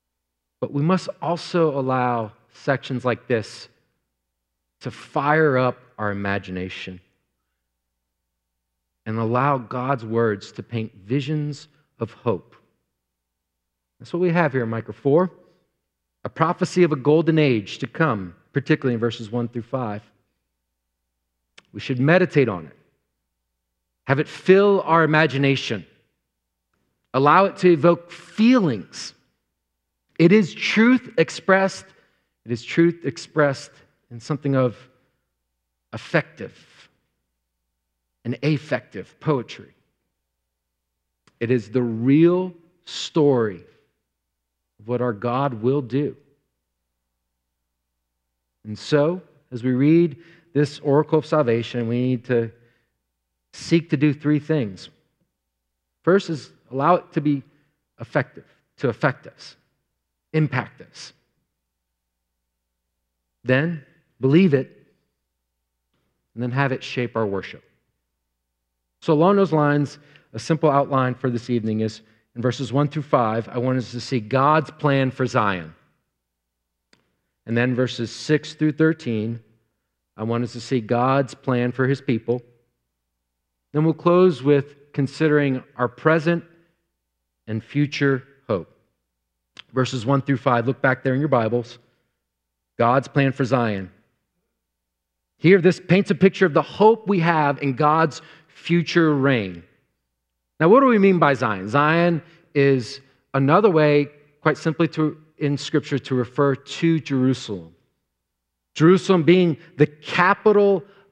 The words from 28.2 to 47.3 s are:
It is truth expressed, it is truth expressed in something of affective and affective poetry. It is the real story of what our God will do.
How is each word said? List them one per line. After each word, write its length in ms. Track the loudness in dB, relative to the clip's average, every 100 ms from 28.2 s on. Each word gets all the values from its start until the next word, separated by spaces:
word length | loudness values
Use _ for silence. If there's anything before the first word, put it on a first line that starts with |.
| -12 0 2 4 2 -2 -8 -16 -18 -20 _ _ _ _ _ _ _ _ _ 2
It 140 | 4
is 220 | 4 2
truth 580 | -4 -2 2 4 2 0 -2
expressed, 640 | -2 -2 0 2 2 -4 -16 _ _ _ _ _ -10
it 40 |
is 140 | -8
truth 400 | -2 2 2 0
expressed 640 | -8 -10 -6 0 0 -2 -12 _ _ _ _
in 80 | -16
something 380 | -8 -6 -2 0
of 220 | 0 -4 -18 _ _ _ _ _ _ _ _ _ _
affective 960 | -18 -4 -4 -4 -12 -18 -18 _ _ _ _ _ _ _ _ _ _ _ _ _ _ _ _
and 140 | -10 -6
affective 720 | -4 -4 -4 -8 -8 -16 -16 _
poetry. 540 | -4 -4 -6 -16 -20 _ _ _ _ _ _ _ _ _ _ _ _ _ _ _ _ _
It 120 | -2
is 200 | -2 -2
the 120 | -4
real 720 | -4 -2 2 4 4 2 -4 -12 _ _ -16
story 760 | -14 -4 0 2 2 -2 -6 -18 _ _ _ _ _ _ _ _ _ _ _
of 80 | -8
what 140 | -4
our 100 | -4
God 400 | -4 -4 -2 -4
will 300 | -2 -2 -2
do. 340 | -4 -4 -4 -8 _ _ _ _ _ _ _ _ _ _ _